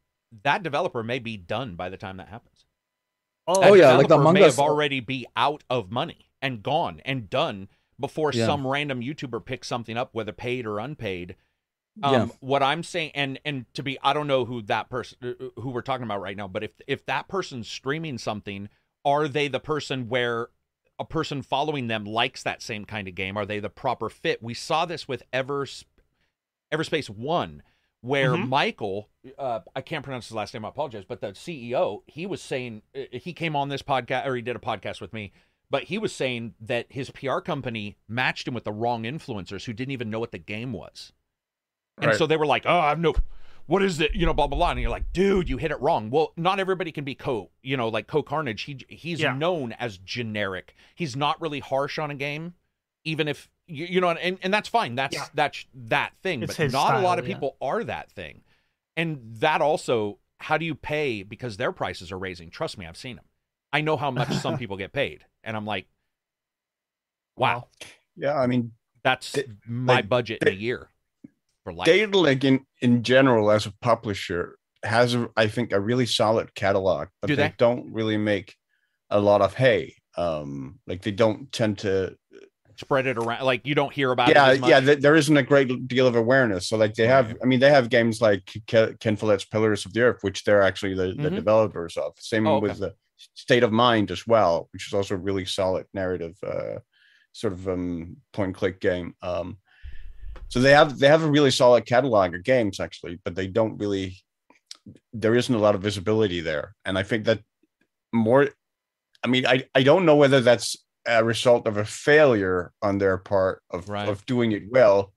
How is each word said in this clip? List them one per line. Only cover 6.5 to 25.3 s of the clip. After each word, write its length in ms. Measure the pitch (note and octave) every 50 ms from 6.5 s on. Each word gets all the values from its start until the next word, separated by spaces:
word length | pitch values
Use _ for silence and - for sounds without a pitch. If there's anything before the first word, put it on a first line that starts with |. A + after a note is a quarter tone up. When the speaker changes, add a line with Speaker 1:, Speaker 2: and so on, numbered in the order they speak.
| B2+ G#2+
Speaker 1:
gone 380 | G2 B2+ C#3 E3 E3 G#2 E2 D#2 -
and 240 | - C3+ C3 A2 F#2
done 380 | - C3 E3 D#3 A2+ G2 F#2+ - _ _ _ _ _ -
before 340 | B2+ C3+ - D#3+ D#3 D3 C3
Speaker 3:
Yeah. 100 | A#2 A2+
Speaker 1:
some 220 | - D3 D3 C3+
random 340 | C3 C3+ C#3+ D3 D3 C3 B2
YouTuber 420 | A#2 C3 D3+ - D3 C3 A#2 A2
picks 260 | - - C3 B2 - -
something 280 | C3+ A#2+ A2+ - A2
up, 140 | A#2 C3 -
whether 200 | - A2+ G#2+ G#2
paid 340 | G2+ - - B2 B2 B2+ A#2
or 120 | G#2+ G#2 G#2
unpaid. 540 | A2 C#3 D3+ - A#2 G2+ F#2+ F2 F2 F2+ F#2 - _ _ _ _ _ _ _ _ _ _ _
Speaker 3:
Yeah. 280 | G#3+ C#3+ C#3 C3+ B2 G2+
Speaker 1:
Um, 80 | A#2 - _
what 220 | C3+ C3 C3+ C#3
I'm 200 | C3+ C3+ D3+ E3
saying, 300 | E3+ - - F3 D#3 C#3+ -
and, 260 | C#3+ C#3+ C3+ C3+ - -
and 180 | D3+ C#3+ C3 A#2 -
to 100 | - -
be, 140 | B2+ C#3 C3+ -
I 100 | - C#3
don't 140 | C#3 D3+ D3
know 180 | D3 C3+ C3 A#2+
who 160 | A2 B2 A#2+
that 280 | G#2+ G2+ A#2+ A2 G2+ -
person, 260 | A#2+ A2 G#2 - - _
uh, 60 | B2+ B2 A#2+ - C3
uh, 140 | B2+ - -
who 80 | A2+ C3+
we're 100 | A#2+ A#2+
talking 240 | - - C3 B2 B2
about 160 | A2 G2+ G2+
right 160 | F2+ G2 G2+
now, 100 | G2 G2+
but 160 | F#2+ F#2 G#2+
if, 100 | G#2+ G#2+ _ - -
if 200 | - C#3 A2 _
that 200 | - C3 C#3+ D3+
person's 420 | - - F#3+ F3 - C#3 B2 G#2+ -
streaming 500 | - - - C3 C#3+ D#3+ E3 D#3+ C3 A2+
something, 500 | - B2 G#2+ G2+ - G#2 G2+ G2 G2+ G2+ _ _ _ _ _ _
are 260 | - C#3+ C#3+ D3 D#3 D3+
they 200 | B2 D3 C#3+ C#3+
the 120 | C3 B2
person 500 | - - D3+ D3 - - C#3+ C3 B2 G#2+
where 400 | B2+ B2 B2 A#2+ A#2 A#2 A#2+ - _ _ _ _ _ _ _ _ _
a 80 | - C#3
person 380 | - - D#3+ D3+ - D3+ C#3
following 460 | A#2 - C#3+ C3+ D3 D3+ D3+ C#3+ B2 A#2
them 160 | A2+ A2 G#2
likes 380 | G#2 G#2+ A2+ B2 C3+ - - -
that 180 | B2+ F#2 -
same 220 | - - A2+ G#2 G2
kind 240 | - G#2+ G#2+ G2 F#2+
of 80 | F2+
game? 200 | E2+ F#2+ F#2+ G2
Are 80 | G#2+ G#2
they 140 | F#2+ G#2+ G#2
the 100 | G2+ G2
proper 380 | - - - B2+ A#2 - A2+ G#2
fit? 320 | - _ - E3 D3 -
We 140 | - A#2 A#2
saw 300 | - - - E3 D#3 E3+
this 240 | E3 E3+ C#3 - -
with 160 | C3 A#2 - _